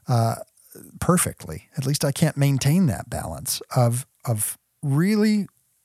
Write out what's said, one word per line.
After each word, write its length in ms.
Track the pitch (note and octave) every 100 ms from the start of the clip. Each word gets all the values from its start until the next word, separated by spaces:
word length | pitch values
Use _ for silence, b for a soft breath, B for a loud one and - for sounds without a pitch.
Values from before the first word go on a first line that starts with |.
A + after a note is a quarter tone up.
| -
uh, 280 | A#2+ A2+ - - _ _ - - -
perfectly. 680 | - F3+ - - D#2+ D#2 - -
At 100 | C3
least 180 | D3
I 80 | D3
can't 240 | - D#3 -
maintain 500 | C#3 C3+ C3+ F3 E3
that 240 | D#2 -
balance 520 | D#2 E2 E2 C#3+ - - C3
of, 300 | A#2+ B2 - _
of 340 | - G#2+ - - _ _
really 640 | C#3+ C#3 F#3+ G#3+ G#3+ G#3+ F#3 _ _ _